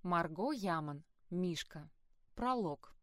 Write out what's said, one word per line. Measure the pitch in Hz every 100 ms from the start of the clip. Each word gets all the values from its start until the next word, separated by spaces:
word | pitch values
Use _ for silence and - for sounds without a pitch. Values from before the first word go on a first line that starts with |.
Марго | 180 175 160 160 247
Яман. | 285 190 160 151 143 - _ -
Мишка. | 175 180 156 - 156 151 - _ - _
Пролог. | - 233 254 180 143 - -